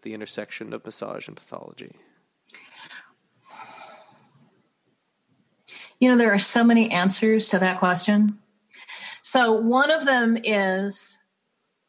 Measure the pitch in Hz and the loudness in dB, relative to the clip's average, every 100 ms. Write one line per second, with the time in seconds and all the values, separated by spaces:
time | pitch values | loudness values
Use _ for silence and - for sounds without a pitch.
0 | 113 110 107 - 107 - 110 113 - - | -16 -14 -14 -14 -14 -14 -14 -14 -16 -14
1 | 107 - - 104 - 50 50 50 - _ | -14 -14 -16 -20 -18 -18 -18 -20 -20 _
2 | _ _ _ _ _ - - - - - | _ _ _ _ _ -20 -20 -20 -20 -20
3 | - _ _ _ _ - - - - - | -20 _ _ _ _ -20 -20 -20 -20 -20
4 | - _ _ _ _ _ _ _ _ _ | -20 _ _ _ _ _ _ _ _ _
5 | _ _ _ _ _ _ - - - _ | _ _ _ _ _ _ -20 -20 -20 _
6 | 254 247 226 202 - - 240 233 220 180 | 4 4 4 2 2 4 4 4 2 0
7 | 190 190 220 220 214 185 185 180 185 175 | 0 0 2 2 0 0 0 0 0 0
8 | - 208 214 - _ _ _ - - - | 0 2 2 -2 _ _ _ -20 -20 -18
9 | - - - 262 233 220 226 254 285 320 | -18 -6 0 2 4 4 2 2 2 2
10 | 277 254 226 226 220 208 190 190 196 - | 2 2 2 0 0 0 0 -2 -4 -6
11 | - - _ _ _ _ _ _ | -10 -14 _ _ _ _ _ _